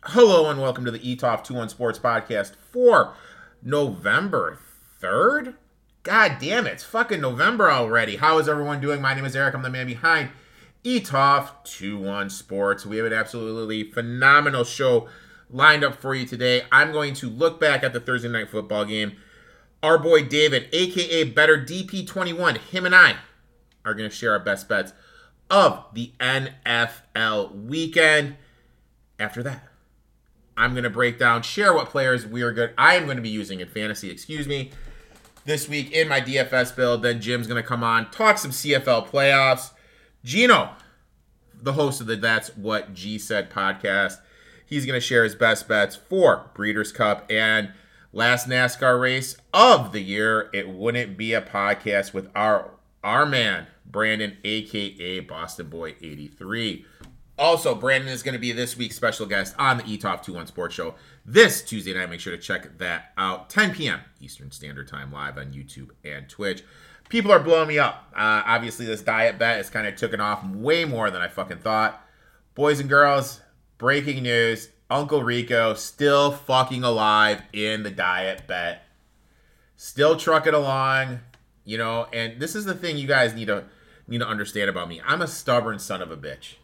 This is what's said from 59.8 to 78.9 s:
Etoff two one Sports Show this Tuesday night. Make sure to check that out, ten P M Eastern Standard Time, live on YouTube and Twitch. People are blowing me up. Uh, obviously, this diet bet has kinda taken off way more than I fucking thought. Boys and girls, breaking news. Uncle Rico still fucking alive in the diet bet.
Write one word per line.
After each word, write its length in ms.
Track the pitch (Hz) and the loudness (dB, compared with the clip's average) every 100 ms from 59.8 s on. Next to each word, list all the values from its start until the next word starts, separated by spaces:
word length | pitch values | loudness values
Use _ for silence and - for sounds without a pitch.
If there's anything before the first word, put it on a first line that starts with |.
Etoff 400 | 110 104 101 87 | -4 -6 -6 -6
two 100 | - | -8
one 140 | 87 82 | -14 -14
Sports 280 | - 85 | -10 -10
Show 200 | - 82 - - - - | -8 -10 -12 -20 -20 0
this 340 | 123 226 - | 6 6 4
Tuesday 300 | - 110 90 | -8 -10 -8
night. 160 | 92 90 | -8 -8
Make 120 | 85 | -10
sure 140 | - | -12
to 60 | 85 | -12
check 380 | - 92 - 78 | -8 -8 -8 -10
that 340 | 90 85 - - | -8 -8 -10 -6
out, 320 | 95 92 - | -4 -4 -6
ten 240 | 202 208 | -2 -2
P 140 | 135 147 | -2 -6
M 120 | 73 - _ | -6 -10 _
Eastern 280 | 67 - 67 | -20 -20 -20
Standard 380 | - 73 69 67 | -18 -18 -16 -16
Time, 240 | 71 67 | -14 -14
live 240 | 71 71 67 | -10 -10 -10
on 160 | 69 | -14
YouTube 380 | 69 69 - 67 _ | -16 -18 -20 -20 _
and 240 | 76 71 67 | -16 -16 -18
Twitch. 340 | - 101 95 - - - - _ | -8 -6 -6 -12 -20 -20 -20 _
People 200 | 233 208 | -2 4
are 80 | 185 | 4
blowing 300 | 147 165 156 | 6 2 2
me 100 | 151 | 0
up. 320 | 127 - - - | 0 -2 -14 -2
Uh, 240 | 107 107 104 | 0 0 0
obviously, 400 | 117 117 - 117 | -2 -2 -10 -8
this 160 | 107 | -6
diet 360 | 107 110 113 98 | -2 0 0 2
bet 200 | 117 113 | 0 0
has 100 | 98 | -4
kinda 240 | 110 107 | -6 -6
taken 260 | 95 113 104 | -4 -6 -2
off 280 | 104 101 95 | -2 -4 -6
way 400 | 98 123 165 160 | -6 -2 0 0
more 240 | 120 107 | -2 -2
than 100 | 90 | -2
I 80 | 87 | -6
fucking 300 | - 92 87 | -6 -10 -8
thought. 440 | 110 110 110 - _ _ _ _ _ | -2 0 0 -4 _ _ _ _ _
Boys 260 | - 147 147 | -2 0 0
and 80 | 139 | 2
girls, 540 | 143 143 139 131 - _ _ _ _ | 4 6 4 -2 -12 _ _ _ _
breaking 460 | 120 143 147 131 | 0 0 -2 -6
news. 480 | 123 117 117 110 - _ _ | 0 2 2 0 -8 _ _
Uncle 340 | 131 147 147 | -4 0 0
Rico 520 | 120 120 120 120 113 | 0 -2 0 2 2
still 580 | 107 - - 143 143 143 | -2 -10 0 4 4 4
fucking 520 | 143 - 131 127 131 | 0 0 0 0 -2
alive 580 | 123 113 107 107 107 104 - | -2 2 4 4 4 2 -6
in 300 | 104 107 107 | -6 -4 -4
the 80 | 104 | -6
diet 560 | 95 90 90 95 95 - | -4 -2 -2 -4 -6 -8
bet. 380 | 90 87 87 _ | -6 -6 -8 _